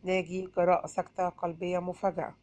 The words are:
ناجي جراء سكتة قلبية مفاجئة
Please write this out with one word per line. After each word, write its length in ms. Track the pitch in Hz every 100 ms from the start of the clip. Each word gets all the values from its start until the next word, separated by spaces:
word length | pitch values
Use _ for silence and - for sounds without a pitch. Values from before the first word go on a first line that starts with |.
ناجي 440 | 185 185 165 185 185 -
جراء 300 | 175 180 -
سكتة 420 | - 175 - 180
قلبية 500 | - 175 165 175 180
مفاجئة 560 | 180 175 196 170 123 -